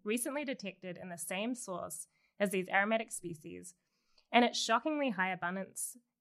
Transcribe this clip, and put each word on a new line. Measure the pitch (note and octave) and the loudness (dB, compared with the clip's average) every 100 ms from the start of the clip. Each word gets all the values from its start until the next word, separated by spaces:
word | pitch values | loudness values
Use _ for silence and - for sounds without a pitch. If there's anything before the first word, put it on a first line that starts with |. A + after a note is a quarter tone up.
recently | G#3 A#3+ C#4+ C#4 | -2 0 0 -2
detected | D4 C4 G3 - F#3 F3 | -4 -4 -6 -8 -10 -8
in | F3+ | -8
the | E3+ | -8
same | - F#3+ A3+ | -4 -2 -2
source | B3+ - F3 - - - _ _ - | -2 -4 -6 -6 -8 -12 _ _ 0
as | G3+ | 2
these | G3 F3+ | 2 2
aromatic | F#3+ G3+ A3+ A3 | 2 4 2 0
species, | - F3 D#3+ E3+ F3+ F3+ - _ _ _ _ _ | -8 -8 -10 -10 -12 -12 -18 _ _ _ _ _
and | A#3 | 6
its | A#3+ - | 6 4
shockingly | - A#3 D#4+ D4+ C4+ | 2 2 2 2 0
high | F#3+ F#3 | 2 0
abundance | F3+ F3 F#3+ F#3+ - - - _ _ | 0 -2 -2 -6 -6 -8 -8 _ _